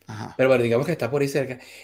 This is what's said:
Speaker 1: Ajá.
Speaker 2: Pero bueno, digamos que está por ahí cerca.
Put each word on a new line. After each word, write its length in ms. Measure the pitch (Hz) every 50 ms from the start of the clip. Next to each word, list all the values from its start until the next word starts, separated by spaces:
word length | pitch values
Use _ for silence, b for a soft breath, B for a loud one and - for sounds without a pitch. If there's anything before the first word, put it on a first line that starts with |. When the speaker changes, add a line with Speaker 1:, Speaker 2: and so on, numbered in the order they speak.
| _ -
Speaker 1:
Ajá. 280 | 110 107 110 98 -
Speaker 2:
Pero 140 | - 131 131
bueno, 140 | 131 123 120
digamos 220 | 117 117 117 139
que 60 | - 165
está 160 | - - 113
por 100 | 139 143
ahí 60 | 143 139
cerca. 320 | 139 151 131 120 127 127 B B B B